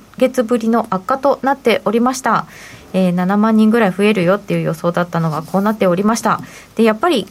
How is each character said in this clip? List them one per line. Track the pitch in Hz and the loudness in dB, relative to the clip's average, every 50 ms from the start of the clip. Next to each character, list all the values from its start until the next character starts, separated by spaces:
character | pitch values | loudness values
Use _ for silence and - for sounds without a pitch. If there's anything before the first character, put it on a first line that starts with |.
| - - - - | -20 -12 -4 0
月 | 254 254 254 - 254 | 0 0 0 0 -2
ぶ | 220 247 240 | 0 0 -2
り | 226 220 | 0 0
の | 226 233 214 - | 0 0 -2 -2
悪 | - 185 185 | -4 -6 -4
化 | - 269 269 | -4 -4 -2
と | - 277 262 - - | 0 0 0 0 0
な | 262 277 | -2 -2
っ | 269 | 0
て | - 240 208 - - | 0 0 0 0 0
お | 220 | -2
り | 208 233 | 0 0
ま | 233 254 262 | 0 0 -2
し | 254 | -2
た。 | - 233 214 160 156 - - - - - - - - - - | -2 -2 0 -2 -2 -6 -14 -20 -20 -20 -20 -20 -14 -6 -2
え | 185 190 180 | 0 0 0
ー、 | 175 | 0
七 | 180 180 180 196 208 | 0 0 0 0 2
万 | 208 226 220 220 | 2 2 4 4
人 | 220 214 | 4 4
ぐ | 214 240 | 4 2
ら | 226 190 | 2 0
い | |
増 | 180 - 202 | 0 0 0
え | 208 214 | 0 2
る | 202 170 | 2 2
よ | 170 190 | 2 0
っ | 208 | 0
て | - - 175 | 0 -4 -4
い | 170 | -2
う | |
予 | 165 156 165 | -2 -4 -4
想 | 160 - 175 | -4 -4 -2
だ | 175 180 | -2 -2
っ | 175 175 | -2 -2
た | - 170 | -2 -2
の | 165 165 | -2 -2
が | 151 147 | -4 -4
こ | - - - 190 | -6 -4 -2 -2
う | |
な | 196 214 | 0 0
っ | 220 214 | 0 0
て | 202 185 | 2 0
お | 175 | 2
り | 175 202 | 2 0
ま | 214 226 | 0 0
し | 214 | 0
た。 | - 220 160 - - - - - - - - | 0 -2 -2 -2 -4 -12 -18 -20 -20 -10 -2
で、 | - 226 | 2 2
や | 226 214 | 2 2
っ | 220 | 2
ぱ | - 359 | 0 0
り | 330 233 190 - | 0 0 -4 -6